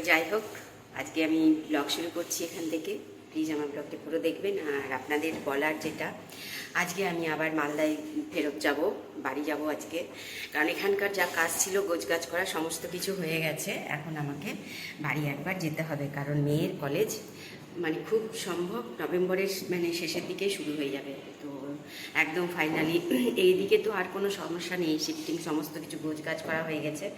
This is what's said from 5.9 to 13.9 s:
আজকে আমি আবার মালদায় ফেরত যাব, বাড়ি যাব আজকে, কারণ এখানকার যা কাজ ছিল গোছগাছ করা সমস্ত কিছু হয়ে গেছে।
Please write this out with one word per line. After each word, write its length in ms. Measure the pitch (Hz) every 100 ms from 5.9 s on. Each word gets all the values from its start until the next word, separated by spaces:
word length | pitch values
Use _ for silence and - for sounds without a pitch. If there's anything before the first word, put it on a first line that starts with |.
| - 170 - - - - - - 165
আজকে 200 | 175 196 185
আমি 120 | 170 165
আবার 180 | 151 156 156
মালদায় 360 | 147 151 156 151 - 151 143
ফেরত 240 | 170 147 - 151
যাব, 140 | 143 185 202 - - 135
বাড়ি 180 | 135 147
যাব 120 | 151 151 143
আজকে, 240 | - 165 170 - - - -
কারণ 160 | 151 160 -
এখানকার 360 | 196 196 202 190
যা 80 | 180 170
কাজ 140 | 165 -
ছিল 140 | 190 196 165
গোছগাছ 340 | 170 - 170 -
করা 140 | 170 190 165
সমস্ত 280 | 165 - 175 175
কিছু 160 | 196 180
হয়ে 180 | 160 160 160
গেছে। 260 | 147 196 247 -